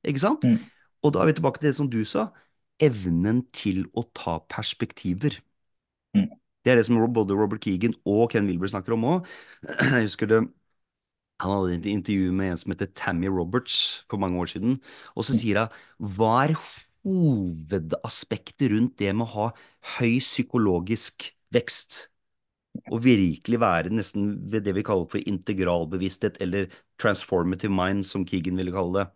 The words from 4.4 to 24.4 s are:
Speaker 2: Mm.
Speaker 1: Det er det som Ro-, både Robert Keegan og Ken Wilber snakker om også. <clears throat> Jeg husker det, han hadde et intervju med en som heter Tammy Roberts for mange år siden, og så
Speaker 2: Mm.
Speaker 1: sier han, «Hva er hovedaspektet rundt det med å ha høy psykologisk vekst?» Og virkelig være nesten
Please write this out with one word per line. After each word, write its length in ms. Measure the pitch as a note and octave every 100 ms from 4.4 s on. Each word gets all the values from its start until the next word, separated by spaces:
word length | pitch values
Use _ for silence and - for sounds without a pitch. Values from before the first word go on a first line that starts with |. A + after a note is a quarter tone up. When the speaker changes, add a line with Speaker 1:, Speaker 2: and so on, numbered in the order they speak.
| _ - G#2+ - A#2 - F#2+ F2+ C#3+ - _ _ _ _ _ _ _ G3+
Speaker 2:
Mm. 140 | - - _ _
Speaker 1:
Det 80 | B2+
er 40 | B2
det 100 | A2
som 120 | A#2
Ro-, 100 | A#2
både 220 | A2+ G2 G2
Robert 240 | G#2 G#2
Keegan 320 | - F2+ A2+ - -
og 260 | G#2 A#2
Ken 160 | A2+ G2+
Wilber 200 | E2+ F#2+
snakker 260 | G2+ G#2
om 100 | A2+
også. 220 | A#2 F3+ F3 - - -
<clears throat> 280 | - - C3+
Jeg 120 | B2+
husker 240 | G#2+ - G#2+
det, 200 | A2+ - _ _ _ _ _ _ _ _ _
han 120 | F#2
hadde 240 | G2+ F#2 F2
et 100 | G2
intervju 460 | G2+ F2+ G2+ F#2
med 200 | F#2 F#2+
en 60 | E2+
som 140 | -
heter 160 | F2 G2 -
Tammy 320 | - F2 F#2+
Roberts 760 | F#2+ E2+ B2 - - - - _
for 80 | G#2
mange 200 | F#2+ F2+
år 80 | E2+
siden, 320 | E2+ A2+ C3+ - - - -
og 80 | A2+
så 80 |
Speaker 2:
Mm. 60 | A2+
Speaker 1:
sier 180 | A2+ G2+
han, 120 | A2 - - _
«Hva 500 | G#2+ F#2+ A2 A#2+ D3
er 60 | D#3+ - - - _
hovedaspektet 1700 | F#3+ F#3 D#3+ A2+ F#2 D#2+ D#2 F#2+ D#2+ - A2+ - - G#2+ - - C3
rundt 260 | G#2+ B2 -
det 160 | G2+ G#2
med 100 | A#2
å 40 |
ha 140 | G#2+ A2+ - - _ - -
høy 200 | A#2+ A#2+
psykologisk 1120 | - - B2 B2 G#2 F2 F2+ A2+ - - - _ _
vekst?» 520 | A#2+ - - - - - _ _ _ _ _ _ - -
Og 80 | A#2 B2
virkelig 540 | A2+ F2+ D#2 - A#2
være 300 | A2+ E2+ E2 A2
nesten 380 | G2 G2+ G#2 G2+